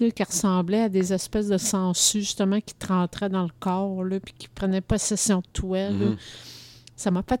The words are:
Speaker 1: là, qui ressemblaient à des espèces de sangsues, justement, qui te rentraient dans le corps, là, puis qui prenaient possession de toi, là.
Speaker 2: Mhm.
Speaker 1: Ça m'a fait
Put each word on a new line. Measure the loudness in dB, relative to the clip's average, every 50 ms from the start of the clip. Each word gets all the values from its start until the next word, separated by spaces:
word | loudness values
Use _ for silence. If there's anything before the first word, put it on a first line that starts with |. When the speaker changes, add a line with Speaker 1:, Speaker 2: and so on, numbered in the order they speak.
Speaker 1:
là, | 0 0
qui | 2 0 -2
ressemblaient | -4 -2 0 2 2 4 4 2 2 2 2 2
à | 2
des | 2 2 2 2 0
espèces | -2 -2 -2 -2 -2 0 2
de | 0 0
sangsues, | 0 0 0 0 2 0 2 2 2 2 2 2 -2
justement, | -2 -2 0 0 2 2 0
qui | 0 -4 -8
te | -10 -4 0
rentraient | 0 2 0 0 -2 -4 -4 -2
dans | -2 -2 -2
le | -2 -4 -6
corps, | -4 -2 -2 0 -2 -2 -4 -4 -4
là, | -4 -4 -4
puis | -6 -8 -14
qui | -20 -20 -18
prenaient | _ -4 -2 0 0 0
possession | 0 0 0 0 0 0 -2 0 2 2 2 2
de | 0 -2 -6
toi, | -6 -4 -2 -2 -2 0 0
là. |
Speaker 2:
Mhm. | 0 2 2 0 0 -2 -6 -12 -18 -18 -18 -18 -18 -18 -20 -20 -20 -20 -20 -20 -14
Speaker 1:
Ça | -6 -2 0 0
m'a | 0 0
fait | 0 -2 -2